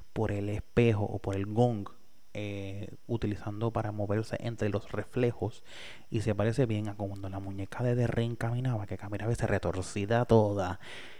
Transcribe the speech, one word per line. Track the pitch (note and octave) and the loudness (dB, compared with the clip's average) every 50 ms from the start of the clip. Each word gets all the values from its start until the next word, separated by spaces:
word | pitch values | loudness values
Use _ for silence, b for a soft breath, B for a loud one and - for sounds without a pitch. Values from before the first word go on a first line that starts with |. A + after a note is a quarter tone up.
| B - | B -6
por | - A2 A2 G#2+ | -2 0 0 2
el | G#2 G2+ G2+ G#2 | 2 0 0 -2
espejo | G#2 - - - - A#2+ A#2+ A#2 A2 G2+ G#2 | -2 -4 -6 2 4 6 6 6 6 4 2
o | - - G2 | 0 -2 -4
por | - G2+ G2 | -2 -2 -2
el | G2 G2 | -2 -2
gong, | G#2 G#2 A2 B2 B2 A#2 G2+ G2 - - - - - - - - - - | 0 4 4 4 4 4 -2 -4 -8 -10 -12 -14 -14 -14 -14 -14 -10 -8
eh, | G#2+ G#2 G2+ G2+ G2+ G2 G2 G2 G2+ G2+ - - - - | -6 -6 -4 -6 -6 -6 -6 -6 -8 -8 -10 -10 -12 -4
utilizando | - A#2 A2+ - G#2 G#2 F#2+ - G#2+ G#2 G#2 A2+ A2+ | -4 -2 0 0 -2 -2 -2 -4 -6 -4 -2 -2 0
para | A2 A2+ A2 G#2+ | 0 0 -2 -2
moverse | G#2 G#2 G#2 G2+ G2+ G#2+ A2 - - - | -2 -2 -2 0 0 0 0 -2 -4 -4
entre | - A#2 A#2 - A2 G#2 | -4 -4 -2 0 -2 0
los | G#2 A2 - - | 0 -2 -4 -4
reflejos. | - G#2 G#2 - - B2+ B2 A#2+ A#2 - - G#2 - - B B B B B B B B B B | -6 -6 -6 -2 0 2 2 2 2 0 -4 -4 -4 -8 B B B B B B B B B B
Y | - A2+ | -2 0
se | G#2 A2 G#2 | 2 2 2
parece | G2+ G#2 A2+ A2+ C#3 C3+ | 4 2 2 4 4 2
bien | A2+ G#2+ G#2 G#2+ G#2+ | 2 2 0 0 -2
a | G2+ | -4
cuando | G2+ G#2 G2 G2+ G2 G2 F#2+ | -4 -4 -4 -4 -6 -6 -6
la | F#2+ G2 | -6 -6
muñeca | G2 G2 G2 G2 G2 - - - B2 | -6 -6 -4 -6 -6 -6 -4 0 2
de | B2 B2 | 2 4
The | B2 A#2+ A#2 | 4 2 2
Ring | - A#2+ A#2 A#2 A#2+ | 2 2 0 0 0
caminaba, | - - A#2 A#2+ B2 B2+ C3 A#2+ G#2 G#2 | -2 -2 0 0 0 0 0 0 0 -2
que | - F#2 - | -4 -6 -6
caminaba | G2 G2+ G#2 G2 G2+ A2+ | -6 -6 -4 -2 0 0
y | A#2+ | 0
se | - - | 2 2
retorcida | - G#2+ F#2 - F#2 D#2+ F#2+ F2+ - - G#2 G2+ G2 A2+ A#2 B2 | 2 2 2 2 0 0 0 -4 -4 -2 -2 0 2 4 4 6
toda. | - A2+ A2+ G#2 G2+ G2+ G2+ F#2 F2+ F2+ - B B B B B B B | 8 8 8 8 6 2 0 0 -2 -2 -6 B B B B B B B